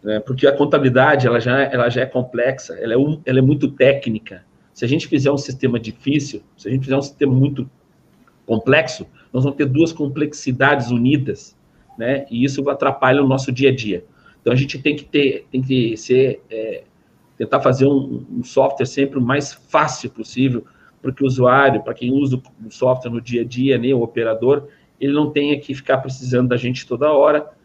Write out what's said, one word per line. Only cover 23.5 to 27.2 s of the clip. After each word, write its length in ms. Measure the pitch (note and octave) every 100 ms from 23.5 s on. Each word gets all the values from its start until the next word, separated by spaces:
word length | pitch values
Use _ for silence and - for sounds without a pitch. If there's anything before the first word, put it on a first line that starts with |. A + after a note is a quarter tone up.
| A#2+ C3+ B2
né, 160 | A#2+
o 80 | C3
operador, 680 | A#2 - A2+ A2 A#2+ C#3+ C#3+ _ _ _
ele 120 | C#3
não 200 | D3 D3
tenha 280 | D3+ C#3+ C#3+
que 140 | - C3+
ficar 220 | - C3
precisando 520 | C3+ C3 B2+ B2 B2+
da 80 | B2
gente 300 | B2 B2+ -
toda 240 | B2 D3
hora 400 | D3+